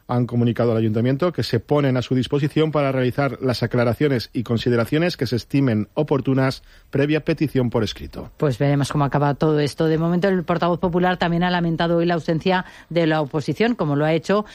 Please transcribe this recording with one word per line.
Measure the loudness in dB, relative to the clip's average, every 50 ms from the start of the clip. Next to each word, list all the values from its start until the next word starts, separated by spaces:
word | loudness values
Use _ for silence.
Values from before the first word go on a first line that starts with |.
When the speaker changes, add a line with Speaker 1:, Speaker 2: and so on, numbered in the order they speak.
| _ -4
Speaker 1:
han | -2 -2 0
comunicado | 0 0 0 2 2 2 2 0 0
al | 2
Ayuntamiento | 2 0 0 0 0 0 0 0 0 -2 -2 -2
que | -4 -2
se | -2 -2 -2
ponen | 0 0 0 2 2 2 0
a | 0
su | 0 0 0
disposición | 0 0 0 0 -2 0 0 0 0 0 2
para | 2 0 0 0 0
realizar | 0 0 0 0 0 -2 -2 -2 -2
las | -2 -2 -2 -2
aclaraciones | -2 0 0 2 2 2 2 2 2 2 0 0 -4 -4
y | -6 -6 -4
consideraciones | -2 -2 0 0 2 2 2 0 0 0 0 0 0 -2
que | -4 -4
se | -2 -2
estimen | -4 -4 -2 0 0 2 2 2 0 -2 -2 -4
oportunas | -4 0 0 0 0 0 0 0 2 0 0 -2 -6 -10 -20 -20 -20 -12 _
previa | -2 0 2 2 0 0 0
petición | -2 -2 0 -2 0 0 0 0 0
por | 0 0 -2
escrito. | -2 -4 -8 -14 -14 -14 -14 -16 -16 -6
Speaker 2:
Pues | -2 -2 -2 0
veremos | 0 0 0 2 0 0 0
cómo | 0 -2 0
acaba | 0 0 0 0 0 0
todo | 0 0 2 2 2
esto. | 0 -2 -2 0 0
De | 2 2
momento, | 2 0 0 0 2 2 2
el | 0 0 0
portavoz | -2 -2 0 0 0 0 0
popular | -2 0 0 2 2 0 0
también | 0 0 0 0 0 0
ha | 0
lamentado | 0 0 0 0 0 0 0 0 2
hoy | 2 2
la | 0 0
ausencia | 0 -2 -2 -2 0 0 0 0 0 -2 -6 -12 -20 -10 -4
de | 0 0 2
la | 2 2 0
oposición, | 0 -2 -4 -4 -2 -2 0 0 0 0 0
como | 0 -2 0 0
lo | 2 2
ha | 2 0
hecho | 0 0 0 0 0 0 -4